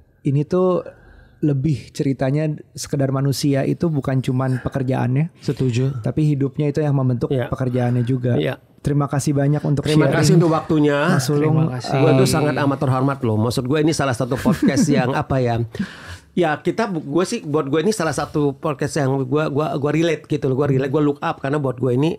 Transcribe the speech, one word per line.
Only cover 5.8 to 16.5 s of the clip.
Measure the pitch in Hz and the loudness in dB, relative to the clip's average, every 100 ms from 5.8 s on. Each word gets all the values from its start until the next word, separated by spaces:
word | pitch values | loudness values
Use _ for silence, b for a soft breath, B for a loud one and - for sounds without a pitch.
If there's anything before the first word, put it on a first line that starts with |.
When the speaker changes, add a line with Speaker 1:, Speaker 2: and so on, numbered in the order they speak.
| 131 131 | -2 -2
Speaker 1:
tapi | 117 160 151 | -4 0 0
hidupnya | 143 135 143 147 | 2 -2 -2 -2
itu | 143 | 0
yang | 151 143 | 0 2
membentuk | 131 120 147 | 0 0 0
Speaker 2:
Iya. | 135 123 | -2 -2
Speaker 1:
pekerjaannya | - 131 123 123 123 | -4 -2 0 0 0
juga. | 117 131 123 | 0 0 0
Speaker 2:
Iya. | 120 143 131 _ _ | 0 0 -4 _ _
Speaker 1:
Terima | - 143 | -2 0
kasih | 139 143 156 | 0 -2 0
banyak | 143 139 147 | 0 2 0
untuk | 156 143 | 0 0
Speaker 2:
Terima | 147 151 139 | 2 2 4
Speaker 1:
sharing, | 165 | 4
Speaker 2:
kasih | 147 170 | 4 6
untuk | 175 | 4
waktunya. | 156 - 156 147 143 160 | 2 0 2 4 2 2
Speaker 1:
Mas | 143 131 | 2 2
Sulung. | 147 151 - | 0 2 2
Speaker 3:
Terima | 160 | 0
kasih. | 127 - 139 | -2 -4 2
Speaker 2:
Gue | 139 135 | 4 6
tuh | 131 | 4
sangat | - 147 135 | 2 0 0
amat | 143 135 | 0 0
terhormat | 147 131 135 135 | 0 2 0 0
loh. | 120 107 | 0 2
Maksud | 117 131 123 | 0 0 -2
gue | 156 | 2
ini | 151 | 2
salah | 156 139 | 2 0
satu | 120 123 139 | -2 -2 -2
podcast | - 185 254 277 175 | -2 2 2 2 2
Speaker 1:
<laughs> | |
Speaker 2:
yang | 143 123 | 2 0
apa | 151 - 135 | -2 -2 0
ya? | 120 117 113 B 190 B B B B | 0 -2 -4 B -10 B B B B
Ya | - 165 | -2 0